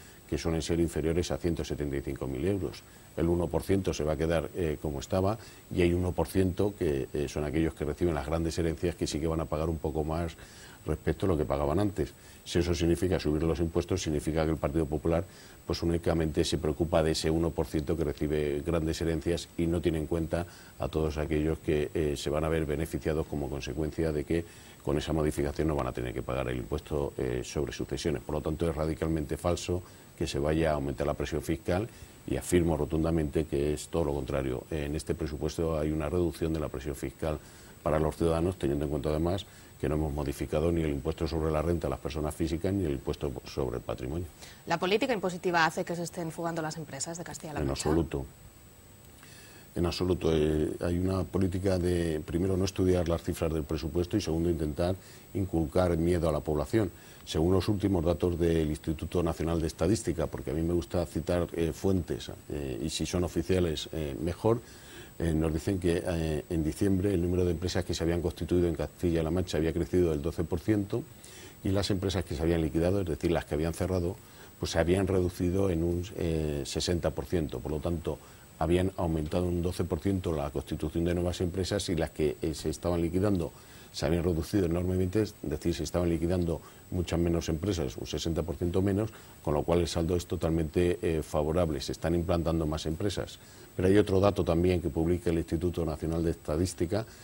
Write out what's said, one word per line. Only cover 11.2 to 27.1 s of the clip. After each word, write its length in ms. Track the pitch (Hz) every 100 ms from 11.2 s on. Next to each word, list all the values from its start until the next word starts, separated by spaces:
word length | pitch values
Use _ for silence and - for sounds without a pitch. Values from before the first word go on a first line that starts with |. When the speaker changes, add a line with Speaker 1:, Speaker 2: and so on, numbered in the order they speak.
| 98
Speaker 1:
a 40 |
lo 80 | 78
que 60 |
pagaban 360 | 71 69 71 85
antes. 320 | 104 92 73 - - - -
Si 140 | 87
eso 140 | 85
significa 460 | 82 82 82 92 85
subir 240 | 78 78
los 160 | 82 78
impuestos, 420 | 85 87 - 92
significa 440 | - 76 80 78 78
que 60 |
el 60 | 80
Partido 280 | 76 76 76
Popular, 400 | 76 82 85 90 - - - -
pues, 160 | 85
únicamente 640 | 85 85 85 82 80 76 80
se 120 | 82
preocupa 460 | 80 73 80 85
de 80 | 80
ese 180 | 80 78
uno 200 | 80 82
por 180 | 80 80
ciento 300 | 80 73 82
que 80 | 73
recibe 580 | 71 78 76 73 71 76
grandes 360 | 82 78 80
herencias 480 | 82 80 85 85 - -
y 100 | 82
no 140 | 85
tiene 160 | 85 80
en 100 | 76
cuenta 400 | 85 80 85 90 - - -
a 80 | 69
todos 300 | 76 78 78
aquellos 420 | 76 76 78 78
que, 320 | - 76 73
eh, 220 | - 76 71
se 140 | 73
van 160 | 73 78
a 40 |
ver 160 | 80 76
beneficiados 640 | 73 82 78 82 78 78
como 220 | 76 71
consecuencia 640 | 69 65 65 78 - 80
de 100 | 76
que 220 | 71 82 85 - - -
con 160 | - 73
esa 140 | 78
modificación 560 | 78 76 73 71 71 78
no 80 | 71
van 120 | 64
a 40 |
tener 220 | 62 62
que 100 | 60
pagar 240 | 60 64 62
el 100 | 64
impuesto, 540 | 60 73 - 76 71